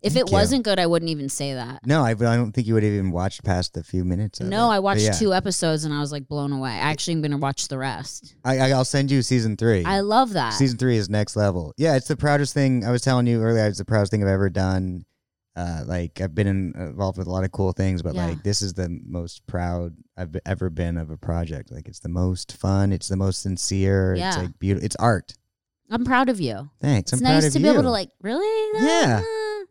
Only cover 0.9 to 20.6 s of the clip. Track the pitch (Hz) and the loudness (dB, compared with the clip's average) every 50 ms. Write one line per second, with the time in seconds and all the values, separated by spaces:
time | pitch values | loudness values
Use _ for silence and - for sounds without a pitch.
0.9 | 170 170 165 165 160 151 139 139 - - 143 139 135 127 120 120 131 - - 120 | 2 2 2 0 -4 -4 -4 -6 -6 -6 -6 -6 -6 -6 -8 -8 -10 -8 0 2
1.9 | 143 160 143 117 113 101 117 117 117 120 120 107 - - 120 107 113 110 104 107 | 4 4 4 4 2 2 2 2 4 2 2 0 0 -2 0 2 2 4 4 4
2.9 | 104 101 95 95 85 87 90 98 - - - - 95 90 90 - _ - 82 - | 2 2 0 0 0 0 -2 -2 -4 -4 -2 0 0 0 0 -2 _ -10 -12 -6
3.9 | - 92 90 90 90 90 107 104 - - 180 185 190 214 233 240 220 202 190 196 | -4 -2 -2 0 0 -2 -2 -4 -6 -6 -6 -4 0 2 2 4 2 2 2 2
4.9 | 196 208 208 214 202 165 226 202 185 185 185 202 175 - - 165 160 156 156 156 | 2 2 2 2 2 2 2 2 2 0 0 -2 -4 -2 0 0 0 0 -2 -4
5.9 | 147 147 147 143 147 147 135 _ 151 147 143 143 143 135 131 131 113 92 90 147 | -4 -4 -4 -4 -6 -10 -10 _ -6 -4 -4 -2 -4 -4 -4 -4 -4 -2 -2 -2
6.9 | 156 151 - 180 170 160 151 151 147 139 147 139 139 - - - 143 131 131 135 | -2 -2 -4 -4 -2 -2 -2 -2 -2 -2 -2 -2 -2 -4 -6 -8 -6 -6 -6 -6
7.9 | 117 82 131 - - - - - - _ _ 123 135 131 131 131 135 127 131 - | -8 -8 -10 -14 -14 -16 -18 -20 -20 _ _ -2 0 2 2 2 4 2 2 2
8.9 | - 143 139 139 139 135 120 - 131 123 113 110 107 95 113 117 110 95 85 175 | 2 0 2 2 2 2 2 2 2 2 2 0 -2 2 2 4 4 4 4 2
9.9 | 196 196 196 202 214 233 262 240 208 175 131 113 107 110 139 131 123 113 127 127 | 0 0 0 2 4 4 2 2 0 -2 -2 -2 0 2 2 2 2 2 2 2
10.9 | 120 110 101 87 104 107 104 - - 107 104 101 90 87 82 76 - - 143 165 | 2 2 0 0 0 0 0 0 0 0 2 2 2 0 -4 -6 -4 -2 0 2
11.9 | 147 131 - - 151 - - 147 143 147 143 135 - 151 139 135 131 123 104 113 | 2 2 0 -2 -4 -2 2 2 2 2 2 0 0 2 2 2 2 2 0 0
12.9 | 123 123 - 131 131 123 120 120 120 113 110 113 117 113 107 107 98 87 95 - | 0 0 2 2 2 4 4 2 2 2 2 2 4 4 2 2 0 -2 -4 0
13.9 | 110 110 101 95 - 107 101 98 98 95 98 98 82 98 95 95 95 92 95 92 | 2 2 2 2 2 0 2 2 2 2 2 0 2 0 0 2 2 0 -2 -2
14.9 | 90 90 85 _ _ _ _ _ _ _ _ _ _ 85 87 85 85 82 65 - | -4 -8 -12 _ _ _ _ _ _ _ _ _ _ -10 -8 -6 -6 -8 -6 -4
15.9 | 90 90 87 82 _ - 92 95 76 - 101 98 98 95 95 87 - - 92 80 | -4 -4 -4 -6 _ -6 -6 -4 -2 0 0 2 2 0 -2 -4 -6 -8 -10 -10
16.9 | - 90 101 95 95 95 92 82 90 95 92 95 - - 98 95 92 - 98 95 | -6 -4 -4 -4 -2 -4 -6 -4 -2 -2 -2 -2 -2 -2 -2 -2 0 0 0 0
17.9 | 92 90 80 82 76 90 87 85 82 76 - 101 104 - 104 98 87 95 92 87 | 0 -2 -2 -4 -4 -4 -4 -4 -4 -4 -4 -2 -2 -2 -4 -6 -6 -6 -6 -6
18.9 | 87 - - 90 - 87 85 85 - - _ - - 90 87 87 87 87 87 85 | -6 -8 -10 -10 -8 -8 -8 -8 -12 -16 _ -8 -6 -4 -4 -4 -4 -4 -6 -8
19.9 | 80 - - _ _ - 92 85 76 87 - - 98 - | -10 -14 -20 _ _ -12 -12 -8 -8 -10 -4 -4 -4 -4